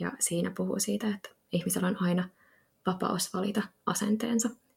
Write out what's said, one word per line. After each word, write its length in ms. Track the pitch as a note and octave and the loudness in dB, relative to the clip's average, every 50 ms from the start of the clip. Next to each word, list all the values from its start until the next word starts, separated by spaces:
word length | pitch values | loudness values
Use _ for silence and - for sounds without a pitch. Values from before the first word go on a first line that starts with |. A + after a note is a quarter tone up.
Ja 120 | F3 E3+ - - | -6 -6 -2 -2
siinä 320 | - - F3 E3+ F3+ F3+ F3+ | -2 0 0 0 0 -2 -2
puhuu 220 | - F#3 F#3 F#3+ G3 | -2 -2 0 0 0
siitä, 300 | - - G3+ G#3 A3 G#3+ | 0 0 0 0 0 -2
että 200 | G3+ G3+ - - - _ _ _ | -2 -4 -8 -14 -20 _ _ _
ihmisellä 360 | - F3+ F3 - - F3+ F3+ F3+ | -2 -2 0 0 0 2 2 0
on 140 | G3 - | 2 2
aina 260 | F#3 F3+ F3 F3+ F3+ - - _ _ _ _ _ _ _ _ _ _ | 2 2 4 2 0 -2 -8 _ _ _ _ _ _ _ _ _ _
vapaus 480 | F#3+ F3+ F#3 - - F#3 F#3 - - - | -2 0 0 0 0 0 0 -2 -2 -2
valita 280 | F#3 F#3+ G3+ G3+ G#3+ G3 F#3+ - _ _ | -2 -2 0 0 -2 -2 -4 -8 _ _
asenteensa. 640 | - F3+ - G#3 G#3 G#3+ A3 A#3 A#3 A#3+ A3+ A3+ A#3 - - _ _ _ | -2 0 0 2 2 2 2 2 0 0 0 0 0 -4 -6 _ _ _